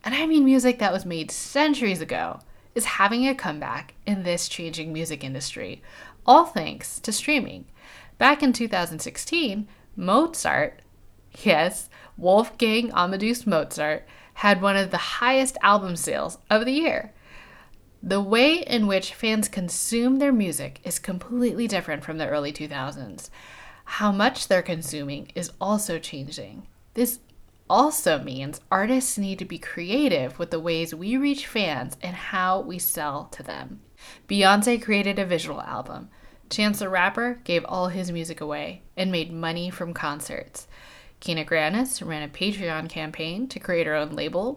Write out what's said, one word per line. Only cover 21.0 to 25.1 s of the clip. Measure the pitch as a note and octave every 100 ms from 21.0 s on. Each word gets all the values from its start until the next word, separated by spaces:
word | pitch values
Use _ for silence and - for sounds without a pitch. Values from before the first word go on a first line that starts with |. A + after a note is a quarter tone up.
| - F3+ - A#3+ A#3+ F3 A#3
different | G3 E3+ D3
from | C#3+ D#3+
the | D3+
early | D3 C#3+
two | D3 D3+
thousands. | C#3+ C3 - A#2 F#2 - - - - - - -
How | - G#3
much | G3 A3+ - -
they're | F#3
consuming | F3 E3 D#3+ D3+ C#3+